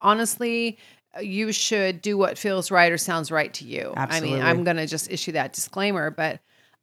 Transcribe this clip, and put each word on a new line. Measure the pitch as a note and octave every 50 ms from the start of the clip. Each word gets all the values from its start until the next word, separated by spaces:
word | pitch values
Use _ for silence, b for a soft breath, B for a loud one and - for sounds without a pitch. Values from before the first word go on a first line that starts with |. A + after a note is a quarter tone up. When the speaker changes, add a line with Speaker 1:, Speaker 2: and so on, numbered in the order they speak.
Speaker 1:
honestly, | - G3 G#3+ A3 A#3 A3 - - A#3+ A#3 A#3 A#3 A#3 A#3 A3 b b b b b b _ - E3+
uh, |
you | G#3 G3+ F#3 G#3 A3 A3
should | G#3 - - - A3 G#3 G3 F#3+ F3+ E3+
do | - G#3 G#3 G3
what | F#3+ - - -
feels | - G#3 F#3+ F#3 E3+ -
right | F#3+ F3+ F3 E3+
or | E3+ E3
sounds | - - F3 E3 D#3 -
right | D#3+ D#3 D3 - -
to | - C#3+
you." | B2 - - - - - -
I | C3+ C3 D#3+ E3
mean, | D#3+ D#3 C3+ C3+
Speaker 2:
Absolutely. |
Speaker 1:
I'm | B2+ E3 E3+ F3 E3+
gonna | F3 E3+ E3 D#3+ D#3
just | D#3 D3+ - -
issue | F#3+ D#3+ - - D#3
that | D3+ C3 C#3+ -
disclaimer, | - - - - G3 G3 G#3 G3 F3 D3 D3+
but | - - D#3+ D#3 - - - _ _ _ _ _ _ _